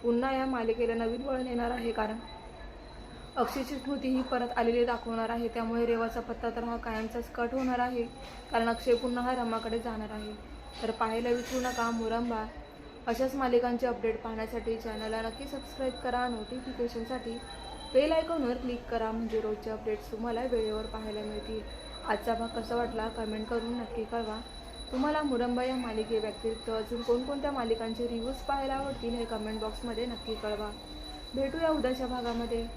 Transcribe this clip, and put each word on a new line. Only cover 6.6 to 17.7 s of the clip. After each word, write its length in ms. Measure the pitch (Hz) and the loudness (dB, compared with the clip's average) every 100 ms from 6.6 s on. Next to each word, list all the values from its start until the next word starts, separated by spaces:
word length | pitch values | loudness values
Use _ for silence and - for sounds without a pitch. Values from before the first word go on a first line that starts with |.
हा 140 | 233 233 | -2 -2
कायमचाच 540 | 233 220 220 233 233 | -2 -2 -2 -4 -4
कट 220 | - 233 | 0 0
होणार 260 | 262 254 247 | 2 2 4
आहे, 240 | 247 247 233 - - - - | 2 2 -2 -4 -12 -12 0
कारण 180 | 233 226 | 2 4
अक्षय 240 | 233 - | 2 6
पुन्हा 300 | 233 254 247 | 6 6 2
हा 120 | 247 254 | 2 2
रमाकडे 440 | 226 226 226 226 | 2 0 0 -2
जाणार 280 | 220 220 214 | 0 -4 -4
आहे. 200 | 214 214 214 - - - - | -6 -6 -8 -10 -12 -12 -4
तर 80 | 220 | -2
पाहायला 380 | 226 226 226 240 | 2 2 4 4
विसरू 300 | 240 233 254 | 2 2 0
नका 300 | 247 247 233 | 2 2 2
मुरंबा. 540 | 233 220 226 240 226 220 - - - - - - | 2 2 2 2 0 -2 -8 -14 -14 -16 -8 -2
अशाच 280 | 226 262 269 | 2 2 4
मालिकांचे 520 | 254 240 247 240 247 | 6 6 6 4 2
अपडेट 340 | 233 226 220 | 2 2 0
पाहण्यासाठी 560 | 233 220 220 233 220 226 | -2 -4 -2 -2 -2 -2
चॅनलला 440 | 226 214 220 220 | -2 -4 -2 -2
नक्की 220 | 226 220 | -2 -4
सबस्क्राईब 500 | 269 277 - - 262 | -6 -6 -8 -2 -2
करा, 340 | 247 254 247 247 | 0 0 2 0
नोटिफिकेशनसाठी 1040 | 233 214 254 254 262 240 233 226 254 233 233 - - - | -2 -4 -6 -6 -2 -2 -2 -4 -4 -4 -6 -8 -10 -10